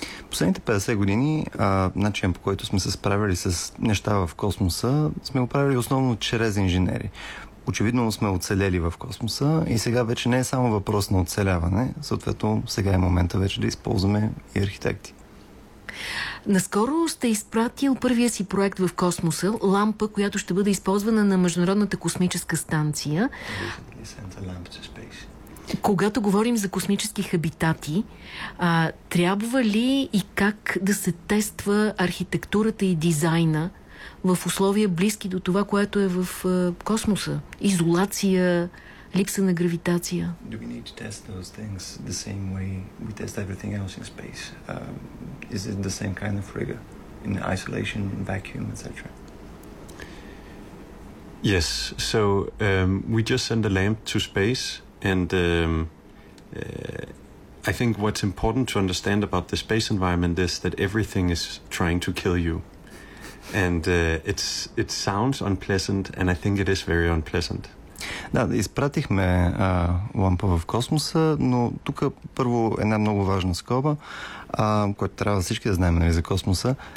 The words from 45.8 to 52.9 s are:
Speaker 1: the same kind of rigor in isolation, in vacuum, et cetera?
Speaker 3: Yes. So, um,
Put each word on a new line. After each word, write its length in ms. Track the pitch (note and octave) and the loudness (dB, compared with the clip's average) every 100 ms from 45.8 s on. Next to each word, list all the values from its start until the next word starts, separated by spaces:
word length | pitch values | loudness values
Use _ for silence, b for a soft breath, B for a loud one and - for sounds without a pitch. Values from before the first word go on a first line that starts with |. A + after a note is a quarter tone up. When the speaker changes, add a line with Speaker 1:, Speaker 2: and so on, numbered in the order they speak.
| F#2+ | -4
Speaker 1:
the 60 | F#2 | -4
same 140 | G#2 | -4
kind 220 | F#2+ G2+ G2+ | -4 -4 -4
of 40 | G2+ - | -4 -6
rigor 180 | - - - - - - - | -6 -6 -12 -18 -18 -10 -4
in 60 | G3 - F#2 | -4 -2 -2
isolation, 440 | - - G#2 A2 G2 - | -4 -4 -4 -4 -4 -4
in 80 | F#2+ | -4
vacuum, 300 | G2 - - G#2 | -6 -6 -8 -8
et 60 | G#2 | -8
cetera? 260 | - - - - - - - - - - - B B B B B B B B - - - - - - - | -10 -12 -14 -16 -18 -18 -18 -18 -18 -18 -18 B B B B B B B B -18 -18 -18 -18 -18 -18 -4
Speaker 3:
Yes. 260 | A2+ F#2+ D#2+ - - - - | 2 2 2 -2 -6 -6 0
So, 100 | A#2 G#2 G2+ - - G#2+ | 2 4 2 0 -2 0
um, 220 | F#2+ F#2 | 2 2